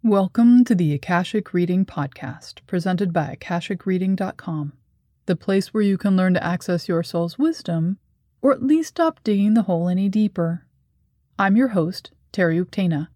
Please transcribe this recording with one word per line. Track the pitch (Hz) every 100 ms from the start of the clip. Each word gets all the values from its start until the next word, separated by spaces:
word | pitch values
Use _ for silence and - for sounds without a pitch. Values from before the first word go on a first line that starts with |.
| 233
Welcome | 202 185 - 233 240
to | 240
the | 185 160
Akashic | 143 - 175 185 214 -
Reading | 180 175 180
Podcast, | 185 - 139 - 135 151 - - _
presented | 180 185 180 196
by | 165 147 -
akashicreading | - 175 - 190 190 185 185 190
dot | 190 -
com, | - 156 147 _ _ _ _ _ -
the | 170
place | - 196 190
where | 220
you | 202 190
can | 202 190
learn | 185 180
to |
access | 170 175 - 175 -
your | 170
soul's | 170 170 170 -
wisdom, | 311 320 - 165 165 196 _ _ _ _
or | 277
at | -
least | 262 311 311
stop | - 320 - -
digging | 202 208
the | 226
hole | 190 170 175
any | 185 196
deeper. | 208 208 - 165 170 _ _ _ _ _ _ _ -
I'm | 196 208
your | 262
host, | 196 160 190 - _ _
Terry | - 170 165
Uktena | 180 - 185 151 165